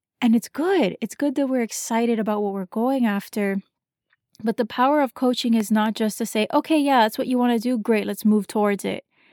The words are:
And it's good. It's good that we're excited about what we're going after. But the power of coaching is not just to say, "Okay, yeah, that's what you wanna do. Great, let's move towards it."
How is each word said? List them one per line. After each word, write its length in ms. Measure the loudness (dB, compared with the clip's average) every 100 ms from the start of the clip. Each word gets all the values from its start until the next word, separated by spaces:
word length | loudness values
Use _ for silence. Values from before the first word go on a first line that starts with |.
| _ _
And 140 | 2
it's 140 | 2 0
good. 480 | -4 0 2 0 -2
It's 140 | -10 -4
good 180 | -4
that 140 | -2 -2
we're 140 | -2
excited 560 | -4 -6 -4 -2 0 0
about 240 | -2 -2
what 120 | -4
we're 120 | -6 -6
going 380 | -4 -2 0
after. 560 | 0 0 -4 -4 -2 -2 -6 _ _ _ _ _ _ -8
But 140 | -4 -4
the 100 | -4
power 340 | 0 2 2
of 140 | 0
coaching 400 | 0 -2 0 0
is 160 | 0 2
not 240 | 0 0
just 240 | 0 -4 -2
to 80 | -4
say, 200 | -2 0
"Okay, 260 | 0 2 2
yeah, 220 | 4 4
that's 180 | 4 0
what 100 | -2
you 100 | 0
wanna 200 | 2 2
do. 200 | 0 -2
Great, 280 | 0 0 0
let's 180 | 0
move 220 | 4 2 2
towards 380 | 0 0 0
it." 200 | -4 -6 -10 _ _